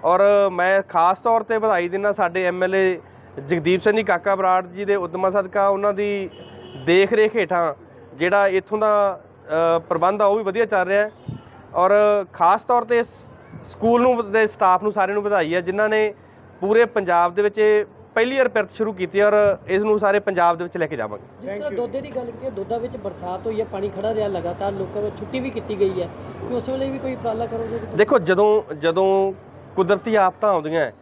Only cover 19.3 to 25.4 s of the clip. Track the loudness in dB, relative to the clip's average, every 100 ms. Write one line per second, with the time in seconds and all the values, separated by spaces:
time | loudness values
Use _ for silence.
19.3 | 4 2 0 0 0 2 2 2 2 0
20.3 | 2 2 2 -4 -4 -4 -4 -6 -8 -16
21.3 | -16 -10 -8 -6 -6 -6 -8 -8 -10 -10
22.3 | -10 -10 -10 -6 -6 -6 -10 -12 -10 -10
23.3 | -8 -6 -6 -6 -6 -6 -4 -4 -2 -4
24.3 | -4 -6 -6 -6 -4 -6 -6 -6 -8 -8
25.3 | -6